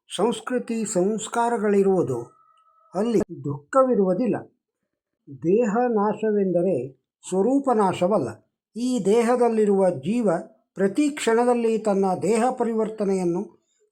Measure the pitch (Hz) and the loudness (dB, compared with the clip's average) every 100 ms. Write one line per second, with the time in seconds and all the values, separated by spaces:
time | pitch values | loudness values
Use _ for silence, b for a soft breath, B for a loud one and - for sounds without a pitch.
0 | _ - 214 - - 254 196 226 208 180 | _ -2 -2 -2 -4 -6 -4 -6 -2 0
1 | 185 220 - 233 233 233 208 202 196 185 | 0 -2 -4 -2 0 0 2 2 4 2
2 | 139 120 - _ _ _ _ _ _ 175 | 0 -4 -8 _ _ _ _ _ _ -4
3 | 233 208 - 151 139 143 - 262 262 214 | 0 0 -2 -6 -8 -8 -2 2 2 2
4 | 185 180 247 135 - _ _ _ _ _ | 2 0 0 -2 -6 _ _ _ _ _
5 | _ _ - 135 160 208 233 220 247 214 | _ _ -20 -6 0 2 2 0 0 0
6 | 208 208 220 208 190 175 185 147 131 - | 0 -2 -2 0 0 0 0 -2 -4 -12
7 | _ _ - 185 208 277 269 220 190 143 | _ _ -6 -2 0 0 0 2 0 0
8 | 180 208 120 104 _ _ _ 214 247 247 | 0 0 -2 -8 _ _ _ -8 -4 -2
9 | 190 233 226 240 240 220 208 196 185 135 | 2 2 4 2 2 2 2 4 2 0
10 | 139 240 208 170 220 _ _ - 190 196 | -2 0 0 0 -4 _ _ -4 -2 0
11 | 294 294 - 226 240 247 226 220 214 196 | -2 -2 0 2 2 2 0 0 0 0
12 | 190 175 160 226 240 254 226 220 214 220 | 0 0 0 0 0 0 -2 -2 -2 -2
13 | 196 190 175 175 214 - _ _ _ | -2 0 0 -2 -6 -14 _ _ _